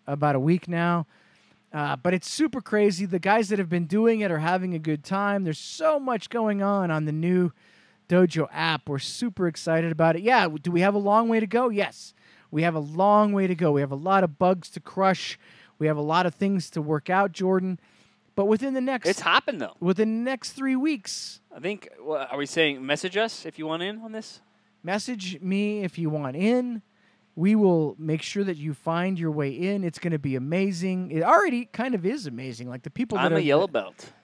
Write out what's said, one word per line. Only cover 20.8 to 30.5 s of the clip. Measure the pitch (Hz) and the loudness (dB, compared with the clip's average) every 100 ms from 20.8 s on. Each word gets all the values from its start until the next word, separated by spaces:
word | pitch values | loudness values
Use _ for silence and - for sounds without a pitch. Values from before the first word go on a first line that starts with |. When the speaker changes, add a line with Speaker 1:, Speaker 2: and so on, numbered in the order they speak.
| 302 269 - - - - _ - | 0 -2 -6 -12 -12 -18 _ -8
Speaker 2:
I | |
think, | 180 208 - - | -6 -6 -10 -14
what, | 139 151 131 | -6 -4 -4
are | 135 | -6
we | 139 | -4
saying | 165 156 135 | 2 2 2
message | 135 147 185 190 | -2 -2 -2 -2
us | 220 - 160 | -2 -4 -14
if | 156 | -10
you | 156 | -6
want | 165 | -4
in | 185 214 | -6 -8
on | 220 | -12
this? | 220 220 - _ _ _ _ | -14 -14 -20 _ _ _ _
Speaker 1:
Message | 170 208 226 233 185 185 | -6 -4 -4 -8 -8 -8
me | 185 196 208 208 | -4 -2 -2 -2
if | 190 - | -6 -4
you | 160 | -4
want | 151 139 135 | -4 -6 -2
in. | 208 247 247 226 - _ _ _ _ - | 0 2 -2 -8 -14 _ _ _ _ 0
We | 185 | 2
will | 220 196 170 147 139 | 6 6 4 2 -4
make | 156 160 | -4 -4
sure | - 202 | -4 -4
that | 196 160 | -4 -4
you | 156 | -6
find | 139 - 165 185 185 | -6 -4 -2 -2 -2
your | 165 | -2
way | 151 139 | -2 -4
in. | 127 180 202 | -2 -4 -2
It's | 175 - | -4 -4
gonna | 175 156 | -4 -4
be | 139 131 | -2 -4
amazing. | 135 | -2